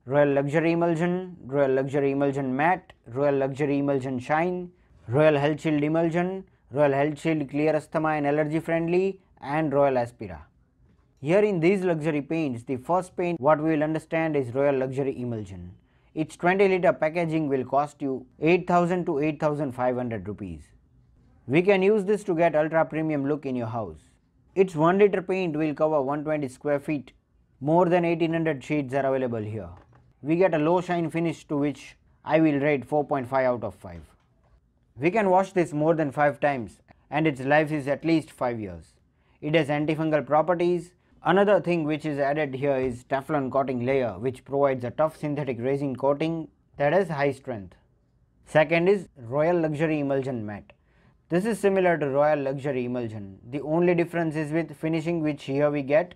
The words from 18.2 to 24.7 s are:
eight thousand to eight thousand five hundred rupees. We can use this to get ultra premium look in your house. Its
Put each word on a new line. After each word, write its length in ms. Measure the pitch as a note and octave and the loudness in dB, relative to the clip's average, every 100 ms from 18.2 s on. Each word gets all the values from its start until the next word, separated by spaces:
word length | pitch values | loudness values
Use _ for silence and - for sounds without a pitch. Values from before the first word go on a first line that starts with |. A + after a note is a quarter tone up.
| - - | -8 -2
eight 300 | D3+ F3+ E3+ | 2 2 4
thousand 360 | F3 F3 F3+ F3 | 2 2 0 -2
to 120 | C#3+ | 0
eight 220 | D#3 D3 | -2 0
thousand 320 | D3+ D3 C3 | -2 -2 -4
five 240 | A#2+ B2+ B2 | -2 -2 0
hundred 320 | B2 A2+ F#2 | -4 -6 -8
rupees. 400 | G2 G2 D#2+ - _ _ _ _ _ _ _ - | -10 -10 -12 -16 _ _ _ _ _ _ _ 0
We 140 | C#3+ | 2
can 200 | F3+ G3 | 4 4
use 220 | F#3+ A3 | 4 2
this 180 | F#3+ G#3 | 2 -2
to 140 | G#3 E3 | 0 2
get 180 | E3+ | 2
ultra 300 | D3+ D#3 D#3+ | 2 0 0
premium 420 | D3+ D#3 D#3+ D3+ C#3 | 0 -2 -2 -2 -2
look 200 | C#3+ C3+ | -4 -4
in 100 | B2 | -6
your 100 | A2+ | -4
house. 320 | A#2 G2+ D#2 _ _ _ _ _ | -6 -8 -12 _ _ _ _ _
Its 220 | - F#3+ | 0 0